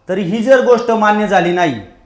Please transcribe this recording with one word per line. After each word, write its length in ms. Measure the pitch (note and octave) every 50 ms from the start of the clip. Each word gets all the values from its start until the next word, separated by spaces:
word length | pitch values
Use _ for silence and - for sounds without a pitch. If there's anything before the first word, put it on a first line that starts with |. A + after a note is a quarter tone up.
| _ -
तरी 140 | F#3 F#3+ G#3
ही 200 | E3 G3 A#3 G#3+
जर 220 | C4 C4+ B3+ A#3
गोष्ट 260 | A#3+ B3 A3+ A#3 -
मान्य 380 | A3+ G#3+ G#3+ G#3 G#3+ G#3+ G#3+ G3
झाली 240 | G3+ F#3 E3+ F3 F3
नाही, 280 | F3+ F3 E3 B2+ G#2 G2 - - _ _